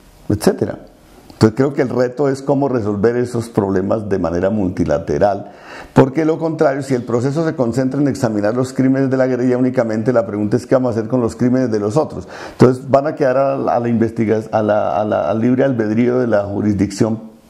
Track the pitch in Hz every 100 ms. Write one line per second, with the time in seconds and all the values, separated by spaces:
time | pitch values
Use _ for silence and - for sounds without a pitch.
0 | - - - 104 190 220 104 - - -
1 | - - - - 110 110 139 143 127 117
2 | 123 123 143 135 143 139 135 123 104 104
3 | 113 120 123 117 110 - 98 98 98 113
4 | 101 95 85 87 95 107 90 90 71 73
5 | - 76 101 98 - - - - - -
6 | 131 143 156 160 160 151 151 139 135 123
7 | 117 117 131 147 160 151 117 120 131 143
8 | 143 107 117 104 104 123 127 - 131 135
9 | 135 127 127 123 127 123 127 117 113 110
10 | 120 120 113 104 107 120 - 127 127 110
11 | 113 131 113 - 123 127 123 107 101 135
12 | 151 87 - - - - 123 127 135 139
13 | 147 156 135 127 139 135 107 104 117 113
14 | 110 113 110 110 - 110 104 104 98 76
15 | 107 101 80 110 123 131 139 120 107 110
16 | 123 127 120 107 98 104 107 95 101 -
17 | 110 110 - -